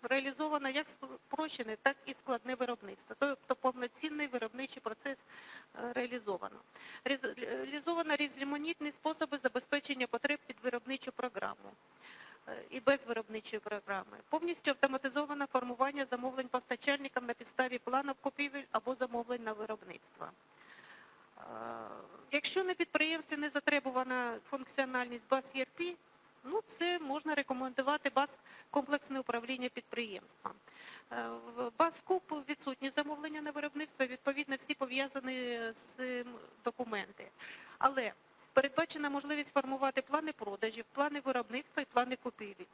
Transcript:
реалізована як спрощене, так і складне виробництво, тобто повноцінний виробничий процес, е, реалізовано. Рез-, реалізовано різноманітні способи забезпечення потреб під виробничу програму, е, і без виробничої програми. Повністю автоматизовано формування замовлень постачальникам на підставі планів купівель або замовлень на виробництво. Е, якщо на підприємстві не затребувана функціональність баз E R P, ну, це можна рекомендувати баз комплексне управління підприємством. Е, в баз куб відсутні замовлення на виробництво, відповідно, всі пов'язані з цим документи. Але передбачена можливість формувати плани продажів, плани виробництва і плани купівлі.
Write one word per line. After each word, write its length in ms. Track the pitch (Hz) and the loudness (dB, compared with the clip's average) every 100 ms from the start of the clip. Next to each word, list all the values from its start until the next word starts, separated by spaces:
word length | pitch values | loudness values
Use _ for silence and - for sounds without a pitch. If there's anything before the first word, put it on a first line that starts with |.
реалізована 680 | 240 269 269 269 311 302 277 | 4 4 2 0 2 2 2
як 180 | 269 311 | 2 0
спрощене, 880 | - 262 254 _ 285 311 - 220 214 | -6 -12 -14 _ -2 -2 0 -4 4
так 160 | - - - | 4 2 -6
і 80 | |
складне 420 | 269 - 240 247 254 | -8 0 0 0 -2
виробництво, 600 | 247 233 202 - - 233 | 0 -2 -6 -12 -12 2
тобто 360 | 285 269 - 254 | 2 2 0 2
повноцінний 720 | 262 254 247 - 311 302 294 | 2 2 -4 -2 -4 -2 0
виробничий 540 | 240 226 247 262 - | 0 -2 -4 -8 -6
процес, 360 | 226 220 277 269 | -6 -6 -6 -6
е, 760 | - - - - - - 240 | -8 -18 -16 -16 -16 -8 -4
реалізовано. 640 | 247 247 247 208 185 101 - - - - - - | -2 -2 -2 -2 -2 -4 -10 -18 -18 -14 -6 0
Рез-, 400 | 269 262 208 226 | 2 2 -4 -4
реалізовано 680 | 247 262 294 294 339 320 294 | -2 -2 -2 0 2 4 4
різноманітні 760 | 294 262 277 294 302 339 294 | 2 0 -2 0 -2 -2 -4
способи 460 | 233 311 320 311 285 | -2 -2 0 0 2
забезпечення 720 | 262 254 - 285 - 269 247 | 2 0 0 0 0 -2 0
потреб 320 | 233 277 285 - | 0 2 0 -4
під 80 | 269 | -4
виробничу 480 | 247 240 247 269 - | -2 -2 -4 -4 -4
програму, 600 | - 254 214 - - 101 101 - - - - - - - | -4 -4 -2 -6 -6 -14 -18 -20 -20 -20 -18 -18 -18 -12
е, 160 | - - | -10 -8
і 100 | 254 | 2
без 260 | 247 277 226 | 6 6 4
виробничої 540 | 226 220 220 - 214 | -6 -4 -8 -6 -6
програми. 580 | 208 208 - 196 202 208 - | -4 -6 -4 -4 -4 -14 -2
Повністю 420 | 311 339 339 - | 0 0 0 0
автоматизовано 760 | 269 277 262 269 254 294 294 277 | 4 4 4 0 0 -2 -2 2
формування 600 | 254 247 240 269 285 269 | 2 0 2 2 2 -2
замовлень 420 | 247 247 262 247 | -2 -2 -4 -2
постачальникам 800 | 254 - 240 - 285 269 - 247 | -2 -2 -2 2 2 2 -2 -2
на 80 | |
підставі 440 | 240 233 - 254 247 | -6 -6 0 2 2
планів 380 | - 254 285 262 | 0 0 2 -2
купівель 440 | 277 - 285 277 269 | -4 0 -2 -2 -2
або 240 | 220 240 254 | -2 -2 -2
замовлень 480 | 254 233 233 247 | -2 -2 -2 -4
на 100 | 226 | -4
виробництво. 720 | 214 214 214 190 - - - - - - - - - - - - - - - | -6 -4 -6 -8 -16 -16 -12 -12 -12 -20 -20 -20 -20 -20 -20 -20 -20 -20 -18
Е, 40 | - 113 113 117 110 - - - - | -12 -10 -8 -8 -8 -12 -16 -18 0
якщо 320 | 285 - 370 | 0 2 2
на 100 | 370 | 2
підприємстві 640 | 359 339 302 311 320 - 294 | 2 2 4 4 2 -2 -2
не 120 | 294 | 0
затребувана 880 | 196 - 285 269 254 254 254 240 226 - | 2 4 2 2 0 0 0 0 -2 -6
функціональність 800 | 277 262 - 262 254 247 240 - | -8 -6 0 0 2 0 -4 0
баз 220 | 269 262 269 | 0 2 -4
E 40 | |
R 80 | 262 - | -4 -2
P, 160 | 349 349 - - - - | -4 -4 -14 -20 -20 -16
ну, 180 | 254 392 - | -2 -2 -2
це 320 | - 339 349 | -2 2 2
можна 360 | 302 285 311 294 | 0 -2 0 0
рекомендувати 720 | 277 254 262 254 262 302 277 | 2 0 -2 0 2 4 4
баз 300 | 262 285 - - - - | 4 2 -2 -20 -20 -2
комплексне 500 | 285 262 285 - 269 | 0 2 0 2 -4
управління 500 | 262 240 226 262 247 | 0 -2 -2 -2 -2
підприємством. 840 | - - 233 233 190 - - - - - - - - - | -4 -6 -4 -4 -6 -10 -10 -8 -8 -18 -18 -16 -16 -8
Е, 180 | 240 233 233 233 233 | -4 -4 -6 -10 -6
в 160 | 247 - | -6 4
баз 240 | 330 320 - | 4 4 0
куб 160 | 370 - 302 277 | 0 2 -6 -4
відсутні 400 | 294 - 262 269 | -4 -4 -2 -2
замовлення 520 | 277 294 294 302 302 | 0 0 -2 -6 -6
на 100 | 294 | -6
виробництво, 540 | 294 294 294 302 - 262 | -4 -4 -4 -8 -2 -2
відповідно, 500 | 254 - 277 294 269 | 0 -2 -2 -2 -4
всі 180 | - | -2
пов'язані 840 | 294 262 254 269 269 254 254 247 233 226 | -2 0 0 0 -2 -2 -2 -2 -2 -4
з 240 | 226 - - | -6 -16 -6
цим 300 | 254 247 247 240 - - - | -4 -4 -6 -10 -16 -6 -4
документи. 640 | - 240 208 190 202 - - - - - - | -4 -4 -2 -4 -10 -16 -14 -14 -14 -16 2
Але 360 | 262 269 220 - - - - | 2 4 -2 -6 -20 -20 2
передбачена 560 | - 269 269 320 311 294 | 4 4 2 0 0 0
можливість 440 | 277 285 294 285 | 0 0 -2 2
формувати 480 | - 262 269 269 262 | 2 2 2 2 2
плани 300 | 262 285 311 | 2 0 0
продажів, 540 | 294 208 196 220 220 226 | -4 -6 -2 -2 -2 -10
плани 260 | - 294 294 | 2 2 2
виробництва 640 | 269 254 220 240 302 - | 2 2 0 -4 -4 -4
і 40 | 269 | 2
плани 300 | - 247 254 | 2 2 0
купівлі. 520 | 247 - 208 196 180 | -4 -6 -10 -10 -16